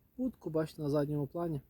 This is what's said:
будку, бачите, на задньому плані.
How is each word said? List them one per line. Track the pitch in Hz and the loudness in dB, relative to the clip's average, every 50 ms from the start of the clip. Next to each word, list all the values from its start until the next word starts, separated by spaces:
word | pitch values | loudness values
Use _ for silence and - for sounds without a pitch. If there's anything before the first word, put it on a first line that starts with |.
| _ _ _ | _ _ _
будку, | 254 254 254 - - - 170 | -2 -2 -2 -2 -4 -6 -2
бачите, | 156 156 160 151 - 160 151 | 0 0 0 0 -2 -4 -2
на | 139 | 2
задньому | 147 151 143 151 147 147 143 | 2 2 2 2 0 0 -2
плані. | 131 - 170 175 170 156 135 - - | -2 -2 -2 -2 -2 -2 -4 -6 -10